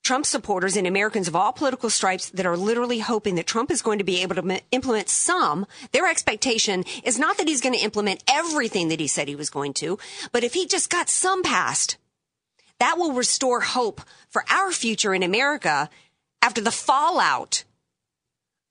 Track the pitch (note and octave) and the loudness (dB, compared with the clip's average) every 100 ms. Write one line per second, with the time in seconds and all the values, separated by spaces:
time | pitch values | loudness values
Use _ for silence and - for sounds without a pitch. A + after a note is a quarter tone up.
0 | - E4+ D4+ C#4 - F#3 F#3+ G#3 F3+ G3 | 0 0 0 -2 -2 0 0 2 2 2
1 | G#3+ G#3+ E3+ E3 G#3+ B3+ C#4+ B3+ A3+ - | 0 0 0 2 2 2 -2 0 -2 0
2 | G3 F#3 - F#3 F3+ F3 G3+ A#3 A#3+ A#3+ | 0 0 -6 -2 0 0 0 0 0 -2
3 | A3 A3+ G#3+ F3 - A3+ C#4+ D4+ A3+ G#3 | 0 -2 0 -2 -2 -2 0 0 0 0
4 | F#3+ F3+ F#3 F#3 F3+ F#3 - B3 B3+ A3 | 0 0 0 -2 -2 -4 0 -2 2 0
5 | F#3 - - F4+ G#3+ D3+ G3 - A#3+ C4 | 0 0 2 2 2 0 -4 -10 0 2
6 | F4 D#4+ - G#3+ C4+ A3+ - F#3 F3+ - | 2 2 -2 0 0 2 2 0 -2 -6
7 | A#3 A#3 D#4 G#4 E4 D4 C4 A#3 G#3 G#3 | -2 0 0 2 0 0 0 0 -2 0
8 | G#3 F#3+ - C#4+ E4 D4+ A3+ G3 E3 D#3 | -2 0 2 2 2 -2 0 0 0 -2
9 | C3+ - C#3+ C#3+ D3+ C#3+ C#3+ C3+ D3+ G3+ | -2 -2 -4 -6 -6 -4 -4 -4 -4 -6
10 | - - - A#3+ A#3+ F4+ F4+ F#4+ - F4 | -8 -14 -4 -2 0 -2 -2 -2 0 -2
11 | - - F#4 F#4+ E4+ G3 B2 C#3 - - | 0 0 0 0 2 0 0 -2 -2 -6
12 | _ _ _ _ _ _ _ _ B3 F4 | _ _ _ _ _ _ _ _ 2 2
13 | E4+ B3 A#3 - C4 A#3+ F#3 B3+ A3+ - | 0 0 0 0 0 0 0 0 -2 -4
14 | - - _ G#3+ - C#4+ G4 E4+ A#3 G#3+ | -20 -20 _ -4 0 0 2 -2 -2 0
15 | G#3 F#3+ F3+ G#3 C#4 D4 E3+ C#3+ D3+ - | 0 2 2 2 2 0 0 0 -2 -8
16 | _ _ _ _ A#3+ A#3 G#3+ - - C4+ | _ _ _ _ 0 2 -2 0 2 4
17 | D#4 E4 E3+ B2+ - - - _ _ _ | 4 2 2 0 -2 -6 -6 _ _ _
18 | _ _ _ _ _ _ _ | _ _ _ _ _ _ _